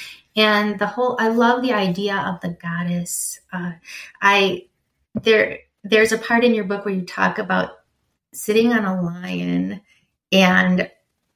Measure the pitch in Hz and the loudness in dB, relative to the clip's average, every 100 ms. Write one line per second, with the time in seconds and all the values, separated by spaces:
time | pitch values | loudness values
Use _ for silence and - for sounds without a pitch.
0 | - - _ 214 214 208 208 196 202 240 | -18 -20 _ 0 2 4 0 -2 -4 -2
1 | 247 196 226 233 240 247 254 214 190 180 | -2 0 0 4 4 2 0 0 0 -2
2 | 202 196 185 175 175 170 170 170 175 175 | -2 -2 -4 -6 -8 -8 -8 -6 -4 -4
3 | 175 - - - _ 180 175 170 - - | -6 -8 -8 -12 _ -10 -8 -10 -16 -20
4 | - _ 196 202 196 175 - _ _ _ | -20 _ 2 4 2 -2 -8 _ _ _
5 | _ 214 220 214 214 - - _ 196 214 | _ -4 2 4 2 -4 -16 _ 0 2
6 | 220 220 - 233 240 220 190 202 202 190 | 2 0 0 2 4 2 -2 -6 -4 -6
7 | 175 - 185 196 185 185 - - _ _ | -6 -2 -2 -2 -4 -2 -4 -8 _ _
8 | _ _ _ - - 214 233 233 196 185 | _ _ _ -12 0 2 4 2 0 -2
9 | 170 175 180 180 175 180 185 202 - _ | -4 -6 -8 -6 -2 -2 -2 -6 -16 _
10 | _ _ _ 190 185 185 180 90 - - | _ _ _ 4 6 4 4 2 -2 -8
11 | _ _ _ | _ _ _